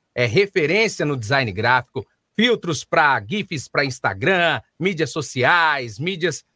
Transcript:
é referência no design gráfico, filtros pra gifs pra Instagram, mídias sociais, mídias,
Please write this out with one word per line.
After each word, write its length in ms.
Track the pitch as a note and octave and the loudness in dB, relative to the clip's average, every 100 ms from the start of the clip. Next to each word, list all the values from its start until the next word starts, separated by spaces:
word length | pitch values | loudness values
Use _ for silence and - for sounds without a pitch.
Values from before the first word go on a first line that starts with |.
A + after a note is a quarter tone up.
| _ | _
é 140 | - A#2+ | -2 0
referência 760 | B2+ G3 F#3+ D3 F#3+ A3 - | 2 2 2 0 2 0 -2
no 140 | D3+ C#3 | -4 -4
design 340 | G#2+ C#3 A#2+ | -2 0 0
gráfico, 540 | F#2+ A2+ B2+ - - - _ _ - | 0 2 2 0 -8 -12 _ _ 0
filtros 480 | A#3+ A3 E3+ D3+ | 2 2 -2 -6
pra 360 | - E3 D3+ B2+ G2+ | -2 2 2 2 -2
gifs 400 | G3+ - D3+ - | -6 -6 -8 -6
pra 160 | D3+ | -2
Instagram, 800 | C#3+ B2+ B2 G2 C3+ F#3+ E3+ C3+ - - | -2 -2 -4 -2 0 2 2 0 -4 -4
mídias 300 | F3+ E3 D3+ | -4 -2 -2
sociais, 840 | E3 C3+ C3 B2 E3+ D#3+ C#3+ A#2+ G2+ | -4 -6 0 4 4 4 0 -4 -8
mídias, 460 | E3 F#3+ E3+ C#3+ - | -6 -2 -4 -4 -10